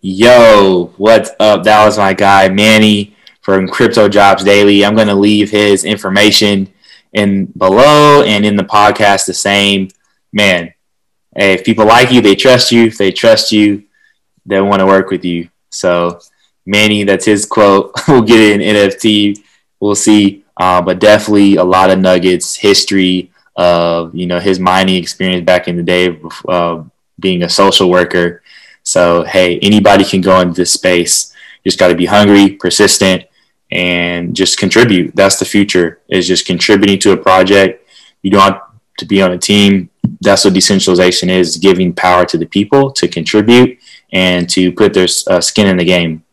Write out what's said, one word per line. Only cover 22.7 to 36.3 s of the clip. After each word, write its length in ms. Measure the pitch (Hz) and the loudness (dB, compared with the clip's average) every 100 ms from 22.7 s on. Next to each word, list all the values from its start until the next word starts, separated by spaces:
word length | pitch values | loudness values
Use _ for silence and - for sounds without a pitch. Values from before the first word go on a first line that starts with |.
| 98 - 98 92 90 87 _ _ | 0 -2 -2 -2 -4 -8 _ _
of, 640 | - 87 87 85 85 82 85 | -2 0 0 -2 -4 -8 -10
you 100 | 87 | -6
know, 140 | 87 | -4
his 180 | 98 92 | -4 -2
mining 380 | 92 92 95 92 | -2 0 0 -2
experience 480 | 85 - 92 92 | -6 -8 -6 -4
back 240 | 87 90 - | -2 -2 -2
in 80 | 87 | -8
the 60 | |
day 220 | 85 90 90 | -4 -2 -2
of, 400 | 80 82 - - | -4 -16 -16 -6
uh, 340 | 90 85 82 78 _ _ - | -4 -4 -8 -14 _ _ -8
being 240 | 95 90 | -4 -4
a 40 | 87 | -4
social 400 | - 98 - 92 | 0 0 2 2
worker. 540 | 90 87 90 85 85 _ - _ _ | 2 0 -2 -4 -6 _ -20 _ _
So, 380 | - 92 87 85 | -6 0 0 0
hey, 380 | 82 98 90 87 | -2 -2 0 0
anybody 420 | 101 107 101 101 | 0 2 4 2
can 200 | 95 98 | 2 -2
go 180 | 92 92 | 0 0
into 140 | 90 | 0
this 180 | 85 87 | -4 -4
space. 600 | - 92 87 85 - - _ - - | -2 -2 -2 -2 -6 -8 _ -20 -8
You 80 | 95 | -8
just 80 | - | 0
gotta 160 | 92 | 0
be 100 | 85 | 0
hungry, 460 | 87 104 104 101 98 | 0 2 4 4 4
persistent, 720 | - 90 - 202 - 98 92 - _ _ _ _ | 0 -6 0 0 0 -2 -2 -6 _ _ _ _
and 640 | 90 90 87 87 87 87 | -6 -4 -4 -4 -6 -8
just 240 | - 95 - | -4 -4 -2
contribute. 560 | 95 110 120 95 85 | -2 0 2 0 -2
That's 240 | - 98 - | -2 -2 -2
the 60 | |
future, 560 | - 107 101 92 85 - _ | -4 -2 -2 -2 -2 -6 _
is 180 | 92 | -6
just 200 | 87 | -2